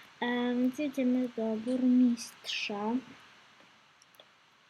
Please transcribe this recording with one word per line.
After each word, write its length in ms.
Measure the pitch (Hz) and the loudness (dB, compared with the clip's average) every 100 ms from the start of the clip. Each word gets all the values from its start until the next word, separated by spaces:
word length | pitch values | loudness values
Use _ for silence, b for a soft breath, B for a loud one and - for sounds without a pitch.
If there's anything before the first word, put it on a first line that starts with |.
| B - | B -6
E, 340 | 240 247 247 | -2 0 0
więc 240 | 247 254 254 | 2 0 0
jedziemy 500 | 294 269 247 254 247 | -4 0 0 2 0
do 140 | 226 | -2
burmistrza. 1500 | 220 220 226 254 254 254 247 233 - - - - - 202 214 254 - - - - - - - _ _ _ _ - _ _ _ _ | -4 -4 -2 0 4 6 4 2 -6 -14 -10 -8 -6 -4 -4 -4 -6 -20 -20 -20 -20 -20 -20 _ _ _ _ -20 _ _ _ _